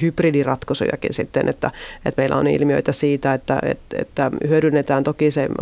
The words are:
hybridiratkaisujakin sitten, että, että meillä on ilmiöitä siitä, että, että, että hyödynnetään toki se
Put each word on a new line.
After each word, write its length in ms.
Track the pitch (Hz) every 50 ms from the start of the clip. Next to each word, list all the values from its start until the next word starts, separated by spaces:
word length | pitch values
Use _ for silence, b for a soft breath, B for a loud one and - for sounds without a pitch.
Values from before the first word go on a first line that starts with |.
| 165
hybridiratkaisujakin 1080 | 165 156 - 170 165 147 143 135 131 131 131 - - 139 - - - - - - - -
sitten, 340 | - - - - 135 - -
että, 220 | 165 - - - B B B B B B -
että 180 | - - - 135
meillä 140 | 139 143
on 100 | 139 143
ilmiöitä 460 | 143 147 143 147 147 139 143 143 - 139
siitä, 420 | - - 147 143 139 - 139 135
että, 240 | 131 - - 139 135 -
että, 340 | - - - - - - -
että 300 | - - - - 139 131 - - - 147
hyödynnetään 560 | 156 156 156 156 143 147 139 - 143 135 139
toki 260 | 147 147 - 151 151
se 180 | 143 151 135 - - -